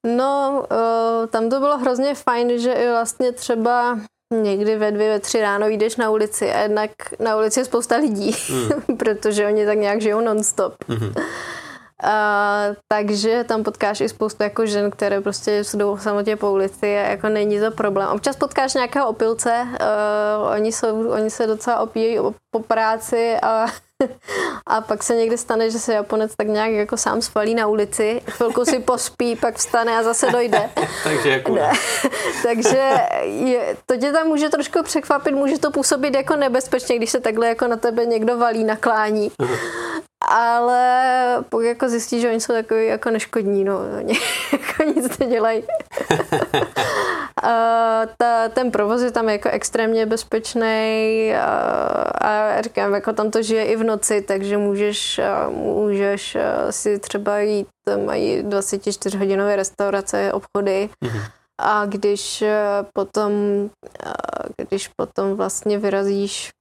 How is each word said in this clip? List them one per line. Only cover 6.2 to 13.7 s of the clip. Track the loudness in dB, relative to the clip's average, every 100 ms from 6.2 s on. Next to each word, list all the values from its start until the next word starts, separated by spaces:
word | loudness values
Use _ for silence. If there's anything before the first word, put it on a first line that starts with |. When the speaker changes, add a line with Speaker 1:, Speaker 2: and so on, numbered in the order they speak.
| 0 0 0
Speaker 1:
a | 2
jednak | 2 0 -2 -6 -14 -4
na | 0 2
ulici | 2 0
je |
spousta | 0 -2 0 0
lidí, | 2 0 -2 -2 -4
Speaker 2:
Hmm. | -2 -2 -2 -2 -2
Speaker 1:
<laughs> |
protože | 0 0 0 0 2
oni | 2 2
tak | 2
nějak | 2 2
žijou | 0 0
non-stop. | 0 0 0 0 -2 -4 -8
Speaker 2:
Mhm. | -4 -4 -6 -8 -10 -12 -12 -14 -18 -20 _
Speaker 1:
A, | 0 2 2 2 2 0 -2 -4 _
takže | 0 0 0 2 0 0
tam | 0
potkáš | -2